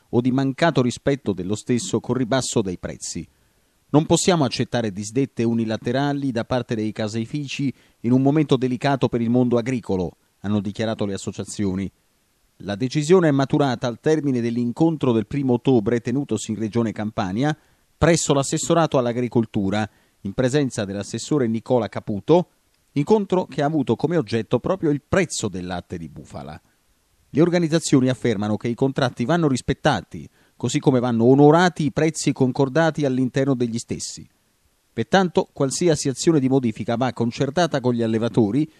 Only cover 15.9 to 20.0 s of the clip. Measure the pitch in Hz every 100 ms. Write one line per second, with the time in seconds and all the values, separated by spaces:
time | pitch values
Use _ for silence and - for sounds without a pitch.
15.9 | 120 123 135 139 107 - 104 110 117 113
16.9 | 98 107 113 95 104 147 156 _ _ _
17.9 | _ 156 165 - 139 135 156 - 170 156
18.9 | 139 120 117 120 120 113 110 95 104 107
19.9 | -